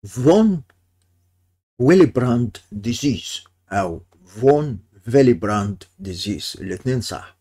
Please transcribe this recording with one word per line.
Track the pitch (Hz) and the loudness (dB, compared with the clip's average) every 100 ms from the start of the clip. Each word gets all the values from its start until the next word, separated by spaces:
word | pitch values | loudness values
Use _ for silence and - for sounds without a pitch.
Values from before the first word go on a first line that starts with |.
| 101 | -14
فون | - 131 196 220 175 - _ _ _ _ _ _ _ _ _ _ _ | 0 4 4 4 0 -8 _ _ _ _ _ _ _ _ _ _ _
ويليبراند | 127 185 170 - 123 120 117 - _ | 4 6 6 4 0 0 -2 -6 _
ديزيز | 104 110 117 147 101 - - _ _ _ | -8 -6 -2 -2 -4 -8 -14 _ _ _
أو | 98 92 82 _ _ _ | -4 -4 -8 _ _ _
فون | 101 131 147 151 107 _ _ - | 0 2 2 0 -8 _ _ -2
ويليبراند | 135 131 90 104 104 101 95 - _ | 2 4 2 0 -4 -4 -8 -16 _
ديزيز، | 98 90 101 85 - - | -14 -10 -8 -8 -10 -12
الاتنين | 95 92 127 127 | -10 -8 -4 -4
صح. | - 82 - _ | -6 -12 -14 _